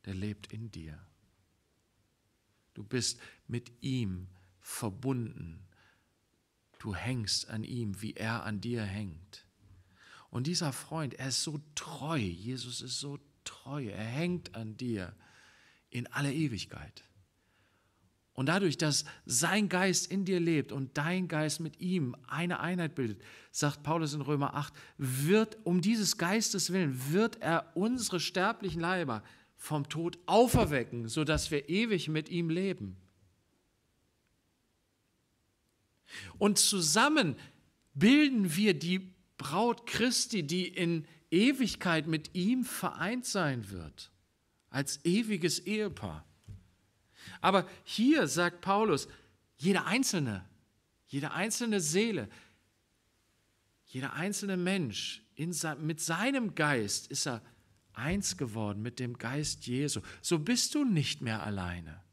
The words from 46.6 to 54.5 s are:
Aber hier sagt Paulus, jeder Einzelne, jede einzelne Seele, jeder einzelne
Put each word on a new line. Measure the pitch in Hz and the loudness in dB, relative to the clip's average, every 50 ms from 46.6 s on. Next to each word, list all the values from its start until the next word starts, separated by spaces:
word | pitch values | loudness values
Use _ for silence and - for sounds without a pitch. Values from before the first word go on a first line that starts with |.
| - _ _ _ _ _ _ _ _ _ _ - - - - - | -18 _ _ _ _ _ _ _ _ _ _ -20 -18 -18 -10 0
Aber | - 180 190 190 180 - - - - | 2 4 4 4 2 0 -12 -18 -14
hier | - - - 226 269 320 302 196 | -8 -2 2 4 6 6 6 4
sagt | 139 123 165 175 175 175 - | 2 2 2 2 2 0 -2
Paulus, | - 190 196 208 220 214 156 - - - - - - _ _ _ _ _ _ | 0 2 4 4 4 4 2 2 0 -6 -14 -20 -20 _ _ _ _ _ _
jeder | _ 135 185 196 170 - | _ 2 2 2 2 2
Einzelne, | 147 196 254 269 - - 175 143 120 104 92 92 - - _ _ _ _ _ _ _ _ _ _ | 2 2 2 2 2 2 0 0 0 -2 -6 -8 -14 -20 _ _ _ _ _ _ _ _ _ _
jede | _ - 139 143 151 | _ -6 -4 -4 -4
einzelne | - 156 190 226 214 - 247 226 208 196 | -2 -2 -2 -2 -2 -2 -2 0 0 0
Seele, | 160 147 156 190 220 233 208 147 107 - - - - _ _ _ _ _ _ _ _ _ _ _ _ _ _ _ _ _ _ _ _ _ _ _ _ _ _ _ _ | 0 2 2 2 2 2 0 -2 -4 -6 -10 -20 -20 _ _ _ _ _ _ _ _ _ _ _ _ _ _ _ _ _ _ _ _ _ _ _ _ _ _ _ _
jeder | - - 131 131 131 - | -10 -8 -6 -6 -4 -4
einzelne | 143 170 202 202 - 208 196 | -4 -4 -4 -4 -4 -4 -2